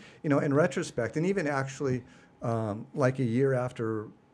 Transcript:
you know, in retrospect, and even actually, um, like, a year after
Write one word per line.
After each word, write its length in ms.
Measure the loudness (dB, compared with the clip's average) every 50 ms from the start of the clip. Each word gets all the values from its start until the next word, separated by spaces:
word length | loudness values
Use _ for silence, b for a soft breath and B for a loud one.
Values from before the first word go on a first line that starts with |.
| b b b b
you 60 | 0 2
know, 80 | 2 2
in 120 | 4 4 4
retrospect, 600 | 4 4 4 2 -2 -6 -4 -4 -4 -4 -2 -2
and 100 | 0 0
even 200 | 0 0 0 -2 0
actually, 560 | -2 -2 -2 -4 -4 -4 -2 -2 -2 -2 -4 b b b b b b _
um, 460 | -4 -2 -2 0 -2 -2 -4 -6 -8 -8 -2
like, 240 | 0 2 2 2 0
a 60 | 0
year 280 | 0 2 2 2 2 2
after 520 | 0 0 -2 -4 -4 -4 -4 -4 -4 -6 -10 -14 -20 _ _